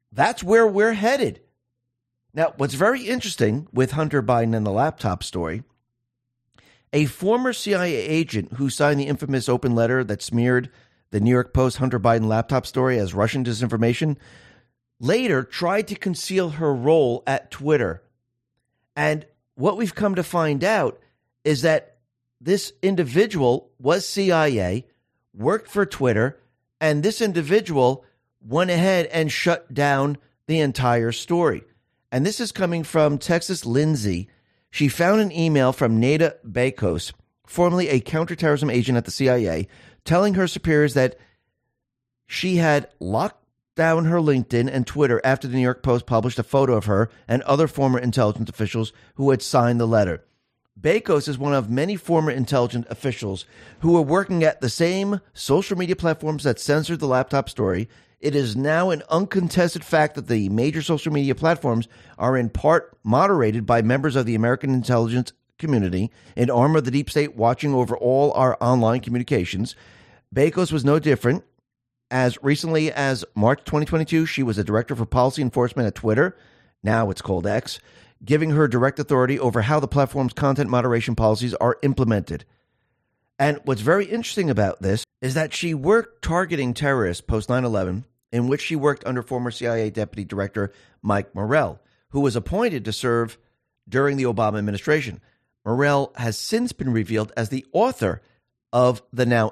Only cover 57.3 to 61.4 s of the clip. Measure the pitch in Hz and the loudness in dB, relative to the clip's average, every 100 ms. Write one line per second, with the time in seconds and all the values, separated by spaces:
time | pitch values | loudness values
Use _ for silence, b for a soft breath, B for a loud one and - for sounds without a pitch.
57.3 | 139 139 - 98 92 117 b b b 147 | -2 -4 -4 -2 -2 -6 b b b -4
58.3 | 143 123 107 139 160 185 160 - 160 196 | -2 -2 -2 0 0 0 -2 -2 -2 0
59.3 | 196 175 - 175 165 - 160 151 147 117 | -2 0 2 0 0 -2 2 2 -2 -2
60.3 | 117 98 107 135 160 151 160 - 147 139 | 0 0 0 0 -2 -2 -2 -2 -2 0
61.3 | 123 | 0